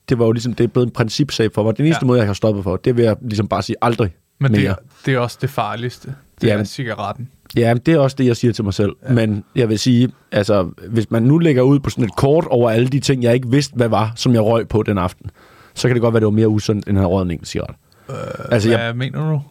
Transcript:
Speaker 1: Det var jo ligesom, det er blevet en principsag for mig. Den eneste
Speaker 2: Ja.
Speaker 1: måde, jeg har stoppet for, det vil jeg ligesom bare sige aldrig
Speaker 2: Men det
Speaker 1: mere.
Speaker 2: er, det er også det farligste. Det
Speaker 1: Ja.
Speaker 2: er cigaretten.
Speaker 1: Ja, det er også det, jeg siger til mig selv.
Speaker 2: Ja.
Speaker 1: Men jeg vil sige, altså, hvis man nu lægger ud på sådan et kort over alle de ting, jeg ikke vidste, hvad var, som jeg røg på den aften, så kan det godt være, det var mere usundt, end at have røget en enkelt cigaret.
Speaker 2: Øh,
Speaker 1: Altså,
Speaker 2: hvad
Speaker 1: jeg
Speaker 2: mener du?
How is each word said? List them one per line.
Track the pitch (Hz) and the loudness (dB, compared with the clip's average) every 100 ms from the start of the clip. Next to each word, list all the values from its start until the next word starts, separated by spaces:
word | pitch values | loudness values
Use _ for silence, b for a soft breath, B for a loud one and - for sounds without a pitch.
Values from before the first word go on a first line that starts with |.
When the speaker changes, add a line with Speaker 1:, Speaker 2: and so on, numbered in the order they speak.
| - | -4
Speaker 1:
Det | 123 | 0
var | |
jo | 113 | 2
ligesom, | 120 120 | 2 -2
det | 104 | 0
er | 127 | 0
blevet | 127 120 | 0 -2
en | |
principsag | - 113 - 143 - 110 | -2 -4 -2 -2 0 -2
for | - | 0
mig. | 107 110 | -2 0
Den | 151 | 0
eneste | 156 | 2
Speaker 2:
Ja. | 131 | 2
Speaker 1:
måde, | 123 | 2
jeg | 104 | 2
har | |
stoppet | 98 110 101 | 0 0 0
for, | 95 92 | -2 -2
det | 131 120 | 0 2
vil | |
jeg | 113 101 | 2 0
ligesom | 120 104 101 | -4 -4 -2
bare | 98 | -2
sige | - 110 | -4 -2
aldrig | 120 120 104 - _ - | -2 0 -2 -4 _ -4
Speaker 2:
Men | 139 | 0
det | 104 | 2
Speaker 1:
mere. | 98 | 0
Speaker 2:
er, | 92 - _ - | -2 -10 _ -4
det | |
er | 131 | -2
også | 120 - | -2 -4
det | 135 | -6
farligste. | - 104 107 123 - - 139 _ - | -4 -6 -6 -8 -10 -14 -18 _ -4
Det | 113 | 0
Speaker 1:
Ja. | 104 | 0
Speaker 2:
er | |
cigaretten. | 101 - 120 101 101 107 120 - - 120 | -2 -6 -8 -8 -8 -10 -14 -18 -6 0
Speaker 1:
Ja, | 117 120 - | 2 2 2
det | |
er | 165 | 2
også | 135 135 | 2 2
det, | 127 | 0
jeg | 117 | 2
siger | 123 | 0
til | 107 | 0
mig | 104 | -2
selv. | 98 101 - - | -2 -2 -4 0
Speaker 2:
Ja. | |
Speaker 1:
Men | 120 113 104 - | 2 2 -2 -4
jeg | 139 117 | -2 0
vil | 107 | 0
sige, | - 120 123 - _ | 2 2 2 -2 _
altså, | - 104 101 90 - 92 | -2 0 0 0 -6 -6
hvis | 113 104 | -4 -2
man | 113 | 0
nu | 120 160 | 2 4
lægger | 170 127 | 4 4
ud | 127 143 | 4 2
på | 131 | 0
sådan | - | -4
et | 113 - | -4 0
kort | 139 156 170 | 2 2 2
over | 120 120 | 2 2
alle | 113 127 | 2 0
de | 135 | 0
ting, | - 135 | 0 0
jeg | 120 | 2
ikke | 123 127 | 0 2
vidste, | 139 143 117 | 0 0 -2
hvad | 117 | 0
var, | 101 110 117 | 0 -2 -2
som | 135 | 0
jeg | 117 | 2
røg | 107 117 - | 2 0 0
på | 110 | -2
den | 107 98 | 0 0
aften, | 90 - - b b b b | -2 -6 -16 b b b b
så | - 123 | -4 -2
kan | |
det | 123 | 2
godt | 117 | 2
være, | 113 | 2
det | 107 | 2
var | |
mere | 107 113 | 4 2
usundt, | 107 - 104 - | 2 0 -2 0
end | 98 | 0
at | |
have | 95 | 2
røget | 95 | 0
en | 90 | -2
enkelt | 82 - | -4 -6
cigaret. | - - - b b - | -8 -8 -12 b b -16
Speaker 2:
Øh, | 117 - - - | -12 -10 -12 -2
Speaker 1:
Altså, | 120 110 | 0 2
Speaker 2:
hvad | 117 | 0
Speaker 1:
jeg | 117 120 | -2 -6
Speaker 2:
mener | 135 135 156 | -6 -4 -4
du? | 151 143 | -4 -6